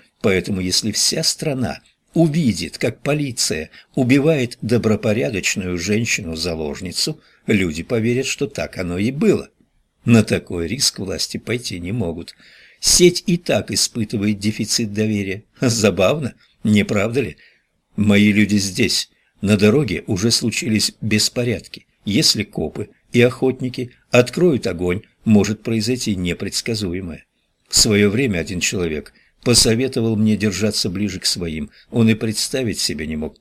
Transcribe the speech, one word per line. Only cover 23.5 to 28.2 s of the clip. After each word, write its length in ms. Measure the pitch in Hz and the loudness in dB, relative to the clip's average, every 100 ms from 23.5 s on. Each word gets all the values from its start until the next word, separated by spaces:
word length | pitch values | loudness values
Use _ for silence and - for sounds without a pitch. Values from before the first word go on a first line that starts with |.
| 127 127 127 120 _ _ | -2 -6 -8 -10 _ _
откроют 560 | 123 123 - 180 127 101 | 2 2 4 2 2 0
огонь, 360 | 87 90 95 - _ | -2 -2 -2 -6 _
может 380 | 110 104 98 107 | 4 4 4 -2
произойти 540 | - 113 107 127 113 92 | -2 -2 -2 -2 -2 -2
непредсказуемое. 1120 | 87 82 98 - - 107 95 90 87 76 _ _ _ _ - | -2 -4 -6 -6 -4 -4 -4 -6 -8 -14 _ _ _ _ -4
В 80 | - | 2
своё 340 | 120 104 104 | 4 6 4
время 280 | 101 | 2